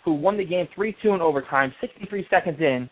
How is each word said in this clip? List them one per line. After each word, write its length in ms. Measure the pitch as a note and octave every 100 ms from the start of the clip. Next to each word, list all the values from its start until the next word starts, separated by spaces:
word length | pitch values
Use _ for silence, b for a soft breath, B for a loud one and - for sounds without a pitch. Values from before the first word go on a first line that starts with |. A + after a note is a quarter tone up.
who 100 | -
won 220 | D3+ F3 G#3
the 80 |
game 240 | F3 F3+ F3
three 200 | - G#3+ G3+
two 120 | G#3+
in 60 | G3
overtime, 520 | D#3+ C#3+ C3 C#3 C3+ -
sixty-three 460 | - - G3 G3+ -
seconds 280 | F#3 F3+ D3
in. 280 | D#3 B2+ B2